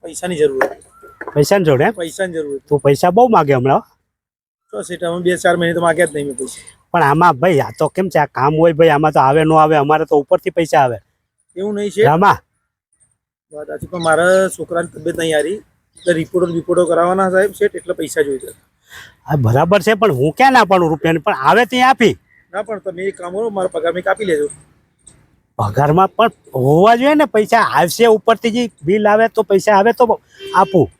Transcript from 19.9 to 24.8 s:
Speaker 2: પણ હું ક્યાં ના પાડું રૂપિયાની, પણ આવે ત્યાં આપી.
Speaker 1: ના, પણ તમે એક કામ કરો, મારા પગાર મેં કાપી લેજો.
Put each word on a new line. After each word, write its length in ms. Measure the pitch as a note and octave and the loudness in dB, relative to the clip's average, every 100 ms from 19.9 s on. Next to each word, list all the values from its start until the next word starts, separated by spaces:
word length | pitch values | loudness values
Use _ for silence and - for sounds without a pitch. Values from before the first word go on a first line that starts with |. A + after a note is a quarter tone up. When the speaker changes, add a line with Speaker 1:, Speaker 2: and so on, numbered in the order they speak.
| A3 | 0
Speaker 2:
પણ 200 | G#3+ C3 | 0 0
હું 140 | C#3+ D3 | -2 2
ક્યાં 160 | C4+ B3+ | 2 4
ના 80 | G3+ | 2
પાડું 240 | F#3 E3 | 2 0
રૂપિયાની, 320 | D#3 E3 D#3+ G#3 | 0 -2 -2 -2
પણ 200 | F#3 C#3 | -2 2
આવે 160 | F#3 B3 | 2 2
ત્યાં 280 | B3+ B3+ | 0 2
આપી. 200 | C4+ A3 A#2+ _ _ _ | 2 0 0 _ _ _
Speaker 1:
ના, 100 | F3+ | -12
પણ 180 | G#3 G#3 | -10 -10
તમે 220 | G3 F3 F#3+ | -10 -8 -10
એક 80 | F#3+ | -10
કામ 160 | F3 | -12
કરો, 180 | F#3 A3+ | -8 -6
મારા 240 | G3+ F#3 | -4 -4
પગાર 180 | E3+ D#3+ F3 | -4 -4 -4
મેં 100 | F3+ | -4
કાપી 200 | F#3+ G#3 | -4 -2
લેજો. 180 | D#3 D3 - _ _ | -2 -4 -8 _ _